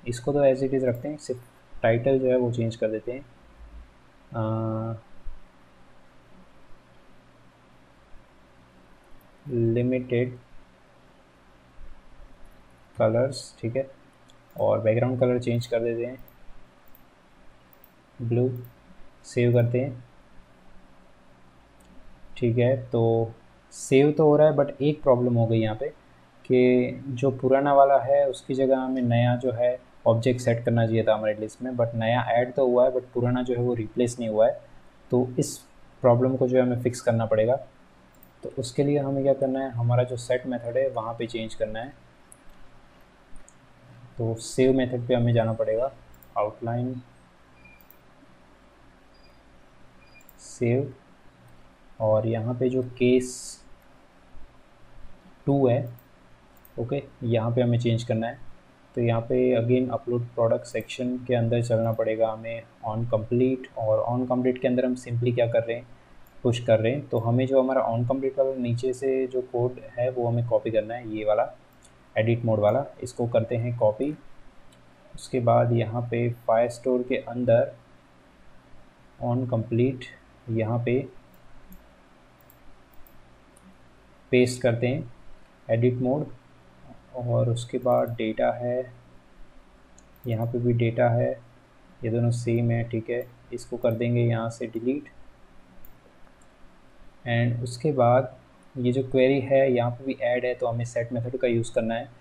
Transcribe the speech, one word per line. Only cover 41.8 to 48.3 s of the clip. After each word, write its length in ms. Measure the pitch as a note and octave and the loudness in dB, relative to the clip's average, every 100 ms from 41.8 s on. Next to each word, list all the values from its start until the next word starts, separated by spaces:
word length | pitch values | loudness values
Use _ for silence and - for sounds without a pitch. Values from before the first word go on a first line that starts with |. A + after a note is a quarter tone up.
| B2+ - - - - - - - - - - - - - - - - - - - - - - - | -10 -16 -20 -20 -20 -20 -20 -20 -20 -20 -20 -20 -20 -20 -16 -16 -16 -20 -20 -20 -20 -20 -20 -6
तो 160 | A2+ | -4
save 380 | A2+ - - C3 | -4 -6 2 4
method 340 | C3 B2+ B2 A#2+ | 4 0 -4 0
पे 80 | |
हमें 180 | A#2+ A#2+ | 2 4
जाना 200 | A#2 A2 | 2 2
पड़ेगा, 380 | A2+ A2 A2 C3+ - - - - - | -2 0 0 -2 -6 -20 -20 -10 -4
outline 640 | G#2+ - A#2 A#2+ B2 B2+ - - _ _ - - - - - - - - - | -4 -4 -6 -4 -4 -8 -14 -20 _ _ -20 -20 -20 -20 -20 -20 -20 -20 -20